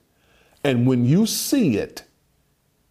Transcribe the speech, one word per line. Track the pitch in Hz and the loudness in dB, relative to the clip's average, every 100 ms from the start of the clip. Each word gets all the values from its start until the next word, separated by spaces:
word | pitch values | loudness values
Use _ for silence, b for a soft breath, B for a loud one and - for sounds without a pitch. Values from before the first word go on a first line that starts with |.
| _ b b b b b 143 | _ b b b b b -2
And | 123 123 | 0 2
when | 131 120 | 2 2
you | 165 220 | 2 0
see | - - 285 190 101 | -2 -2 0 0 0
it, | - - - _ _ _ _ _ _ _ _ | -4 -12 -20 _ _ _ _ _ _ _ _